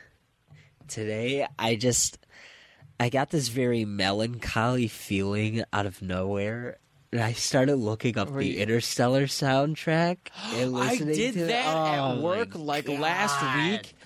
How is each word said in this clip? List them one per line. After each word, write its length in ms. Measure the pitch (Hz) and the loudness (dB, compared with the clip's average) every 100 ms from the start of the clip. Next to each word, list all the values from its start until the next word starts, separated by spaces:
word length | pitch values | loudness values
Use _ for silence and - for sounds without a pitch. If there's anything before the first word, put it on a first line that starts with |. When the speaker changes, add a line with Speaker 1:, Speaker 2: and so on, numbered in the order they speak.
| - _ _ _ _ - - _ - | -20 _ _ _ _ -20 -20 _ -12
Speaker 1:
today, 600 | - 107 107 120 139 - - | -8 -4 -2 -2 -2 -2 -2
I 160 | 113 113 | 0 2
just, 420 | 123 117 - - - - - - - - - - | 2 2 0 -4 -16 -20 -20 -20 -20 -20 -20 -4
I 100 | 120 | 0
got 200 | 131 143 | 2 0
this 180 | 165 120 | 0 -2
very 360 | 123 123 120 107 | 0 2 2 0
melancholy 1000 | 101 95 101 113 120 - 113 117 127 113 | 0 0 2 0 -2 -4 0 2 2 0
feeling 760 | - - 98 98 104 107 110 - | -4 -2 0 0 0 0 -2 -2
out 140 | 104 101 | -2 -2
of 160 | 90 | -4
nowhere. 760 | 95 92 95 101 104 117 123 - _ _ _ | -4 -2 -2 -2 -2 -4 -8 -12 _ _ _
And 100 | 117 | -2
I 120 | 110 | -2
started 420 | 113 - 135 135 139 | -2 0 4 4 4
looking 420 | 107 110 127 110 | 2 0 0 0
up 120 | 101 | -2
Speaker 2:
Were 80 | 139 | -2
Speaker 1:
the 80 | 135 | -2
Speaker 2:
you 120 | 90 | -2
Speaker 1:
Interstellar 600 | 107 117 - - 123 135 139 | 0 0 0 0 2 4 2
soundtrack 920 | - 139 135 147 156 - 160 170 175 - - | 0 2 2 2 -2 0 2 2 -2 -8 -14
Speaker 2:
<gasps> 180 | 214 | -6
Speaker 1:
and 220 | 226 127 123 | -2 -2 0
Speaker 2:
I 140 | 123 | 0
Speaker 1:
listening 240 | 254 151 151 | 0 0 0
Speaker 2:
did 180 | 240 202 | 0 0
Speaker 1:
to 40 | |
it. 40 | 170 | 0
Speaker 2:
that 180 | 240 254 | 0 0
at 340 | 160 156 147 | 2 2 2
Speaker 1:
Oh 160 | 135 127 | 0 0
my 60 | |
Speaker 2:
work, 340 | 160 202 233 175 | 0 0 -2 -6
like, 320 | 147 147 151 | -4 -2 -2
last 520 | 143 156 180 208 - | -2 0 0 0 0
Speaker 1:
God. 300 | 147 127 160 | 0 0 0
Speaker 2:
week. 220 | 214 - - | 0 -4 -18